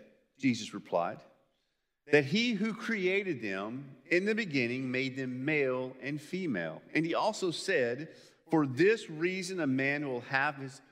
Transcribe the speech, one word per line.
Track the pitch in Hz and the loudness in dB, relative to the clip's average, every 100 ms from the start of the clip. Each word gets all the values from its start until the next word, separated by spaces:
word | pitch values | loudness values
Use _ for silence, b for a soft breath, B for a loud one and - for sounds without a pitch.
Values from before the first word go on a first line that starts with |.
| - _ _ - | -20 _ _ 0
Jesus | 135 107 104 | 2 2 -2
replied, | 101 - 90 87 - - _ _ _ _ _ _ _ - | -10 0 0 0 -4 -14 _ _ _ _ _ _ _ 4
"that | 147 131 | 4 4
he | 202 240 | 2 0
who | 196 220 | 0 -2
created | 185 - 220 180 196 190 135 | -4 -4 -2 0 0 -2 -4
them | 107 95 104 127 139 - - | -4 -4 -6 -8 -12 -16 0
in | 175 202 | 0 2
the | |
beginning | 220 202 139 117 127 131 | -2 0 0 0 -2 -2
made | 127 131 131 | -2 -2 -4
them | 131 127 135 | -6 -4 0
male | 151 135 127 127 127 | 2 2 0 -4 -8
and | 131 147 | -6 -6
female? | - 185 175 95 82 80 - | -6 -4 -2 -2 -2 -6 -4
And | 147 165 | -2 0
he | |
also | 117 190 214 185 | 2 0 0 -2
said, | 160 - 165 120 127 165 B B B B | -2 0 2 2 -2 -8 B B B B
'For | 160 139 | 4 4
this | 123 190 226 - | 6 4 4 -2
reason | 151 180 185 180 185 | -2 -2 -2 -4 -2
a | 143 | 0
man | 131 139 147 147 | 2 2 0 -2
will | 123 | -4
have | 113 135 147 143 | 0 0 2 -2
his, | 135 - - | -8 -12 -20